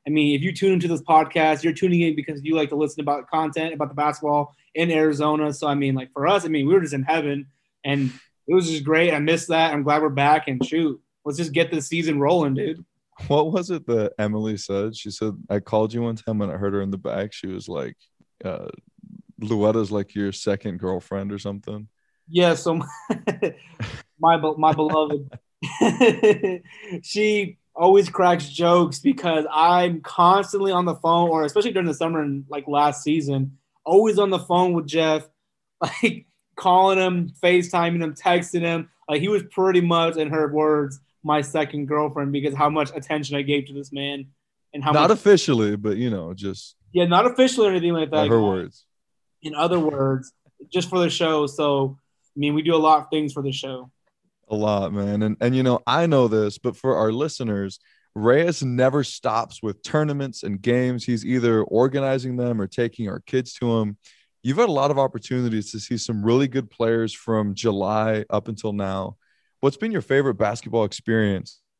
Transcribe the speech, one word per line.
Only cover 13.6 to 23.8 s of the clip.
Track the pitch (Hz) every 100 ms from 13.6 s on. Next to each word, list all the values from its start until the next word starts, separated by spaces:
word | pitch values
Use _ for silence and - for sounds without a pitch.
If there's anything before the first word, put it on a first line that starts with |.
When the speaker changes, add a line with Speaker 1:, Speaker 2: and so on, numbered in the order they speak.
| 180
Speaker 2:
it | 165 -
that | 117 104 -
Emily | 107 107 110 101
said? | - 98 110 110
She | -
said, | - 107 87 -
"I | 101
called | - 110 110
you | 117
one | 117 113
time | - 107
and | 98
I | 85
heard | 101
her | 101
in | 98
the | 98
back." | 60 80 104
She | - 95
was | 92 -
like, | 80 62 - _ _ _ -
uh, | 92 50 - - _ _ - - - -
"Luetta's | 107 107 104 113 101
like | 104 98
your | 104 101
second | - 107 98 107 87
girlfriend | 92 92 - 101 98
or | 101
something." | 101 98 101 107 107 _ _ _ -
Speaker 1:
Yeah, | 165 175
so | 160 170 160
my, | - - - - -
<laughs> | 180 170 - - -